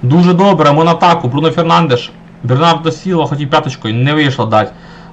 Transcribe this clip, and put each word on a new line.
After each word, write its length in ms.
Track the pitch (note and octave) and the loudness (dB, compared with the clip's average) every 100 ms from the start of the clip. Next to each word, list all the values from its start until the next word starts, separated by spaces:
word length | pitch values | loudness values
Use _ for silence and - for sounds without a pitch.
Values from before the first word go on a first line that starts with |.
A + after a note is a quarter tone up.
Дуже 320 | B2+ D#3+ F3+ | 2 4 4
добре, 380 | F3 G3+ F3 D3+ | 4 2 2 2
монатаку, 560 | D3 E3 E3+ A#3 E3 A#2+ | 2 2 2 2 0 -2
Бруно 220 | C#3 D#3+ | -2 -2
Фернандеш. 640 | D#3+ E3 E3+ E3 B2 - - - - | -2 0 0 0 -2 -4 -18 -20 -12
Бернардо 500 | A#2+ C3 E3+ E3 E3 | -4 0 2 0 -4
Сілва 340 | D#3 F#3 F3 C#3 | -6 -4 -2 -2
хотів 240 | C#3+ C#3+ | -4 -2
п'яточкою, 440 | D#3 D#3 B2+ A2 | -2 -2 -8 -6
не 200 | A2 C3 | -2 0
вийшло 320 | D3+ C#3+ C3 A2 | 0 0 -2 -2
дати. 240 | A2 C3+ - - - - | 0 -2 -8 -20 -20 -10